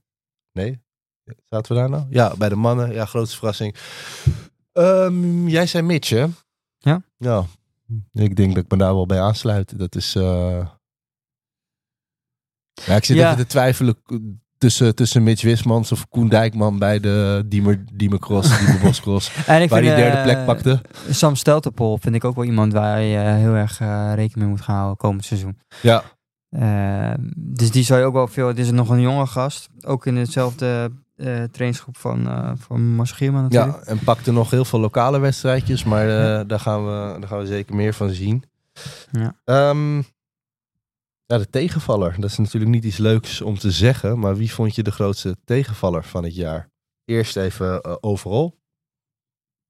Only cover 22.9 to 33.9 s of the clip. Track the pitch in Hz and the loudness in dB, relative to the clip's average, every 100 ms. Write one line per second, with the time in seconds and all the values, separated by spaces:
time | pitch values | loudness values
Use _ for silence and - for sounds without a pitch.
22.9 | 107 107 104 104 107 113 110 104 - 110 | 0 0 0 2 4 4 2 0 -4 -4
23.9 | 104 104 107 107 110 104 101 - 101 98 | -2 -2 0 -2 -2 -2 -2 -2 -2 -2
24.9 | 98 107 98 - 101 98 98 _ - 120 | -2 -2 -2 -4 -6 -6 -10 _ 0 4
25.9 | 113 - _ _ _ _ - 110 101 98 | 4 2 _ _ _ _ -4 0 0 -2
26.9 | 98 110 - - - - 131 113 127 123 | -2 -4 -4 -8 -10 -8 -2 2 2 4
27.9 | 127 131 131 123 - 123 120 120 123 117 | 4 4 2 -2 0 -2 0 0 2 2
28.9 | 123 123 139 135 156 143 - - - - | 2 2 0 -2 -2 -4 -6 -18 -14 -6
29.9 | 135 135 123 120 135 127 123 123 120 120 | -4 -2 -2 -2 -2 -2 -2 -4 -4 -6
30.9 | 127 _ - 131 120 117 - 123 120 - | -10 _ -12 -8 -6 -8 -6 -6 -6 -10
31.9 | - - 62 60 62 - 120 - 120 117 | -10 -6 -4 -4 -4 -6 -8 -6 -2 0
32.9 | 117 123 - 139 139 131 120 135 151 - | 0 -2 -2 -2 0 2 4 2 -2 -6